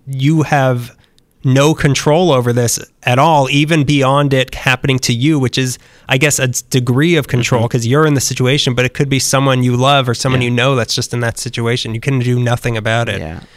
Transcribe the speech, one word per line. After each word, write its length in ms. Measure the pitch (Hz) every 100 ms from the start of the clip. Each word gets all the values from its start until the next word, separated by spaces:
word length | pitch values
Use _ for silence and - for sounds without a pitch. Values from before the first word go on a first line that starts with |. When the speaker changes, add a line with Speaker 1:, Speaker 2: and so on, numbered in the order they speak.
| 139
Speaker 1:
you 340 | 131 139 160
have 540 | 143 147 131 123 120 - _ _ _ _
no 320 | 135 131 147 160
control 560 | 147 131 151 156 180
over 200 | 131 120
this 280 | 120 120 - - _
at 160 | - 123
all, 280 | 160 151 131
even 320 | 143 151 165
beyond 500 | 135 147 131 139 143
it 220 | 135 127 -
happening 420 | - 131 139 131
to 160 | -
you, 240 | 120 143 151
which 220 | 127 -
is, 180 | 127 - - - -
I 80 | 135
guess, 220 | 151 135
a 80 | 131
d-, 120 | 123 -
degree 440 | 139 123 123 165 165
of 100 | -
control 340 | - - 123
Speaker 2:
Mm-hmm. 60 | 113
Speaker 1:
'cause 180 | 135 117
you're 220 | 139 156
in 80 | 139
the 60 |
situation, 520 | - 127 127 143 -
but 100 | 123 127
it 100 | -
could 140 | 139
be 100 | 135
someone 420 | - 139 139 127
you 140 | 123 123
love 320 | 131 143 123
or 60 | 113
someone 260 | 131 131
Speaker 2:
Yeah. 40 | 123
Speaker 1:
you 60 | 120
know 200 | 127 131
that's 200 | 113 -
just 180 | 117
in 60 | 120
that 180 | 117 -
situation. 560 | 120 117 117 123 117
You 80 | 113
can 160 | 143 135
do 220 | 123 123
nothing 360 | 120 120 123 113
about 320 | 110 113 117
it. 100 | 98
Speaker 2:
Yeah. 80 | 80
Speaker 1:
And 100 | 82 -